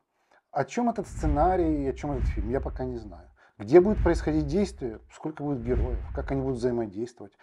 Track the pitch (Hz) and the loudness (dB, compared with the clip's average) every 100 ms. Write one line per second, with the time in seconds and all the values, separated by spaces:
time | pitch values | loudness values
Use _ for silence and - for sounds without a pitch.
0 | _ _ _ _ _ - 139 - 240 226 | _ _ _ _ _ -4 -2 -2 -2 -2
1 | - - 156 143 170 185 165 151 135 123 | -8 -4 0 4 4 4 2 0 -2 -4
2 | 151 135 117 - 104 131 135 - 127 120 | -4 -2 -2 -2 -2 -4 -4 -6 -8 -8
3 | 107 87 - _ - - 104 160 190 208 | -12 -16 -20 _ -20 -14 6 8 8 4
4 | 175 165 - 156 147 170 196 - 127 110 | 2 2 2 0 0 0 0 -2 -8 -8
5 | - - 156 156 147 143 117 123 127 120 | -16 -12 -10 -6 -4 -4 0 0 0 -2
6 | - - 139 139 135 127 123 120 113 92 | -6 -6 -4 -2 -2 0 0 0 -2 -6
7 | 120 - 104 _ | -8 -10 -20 _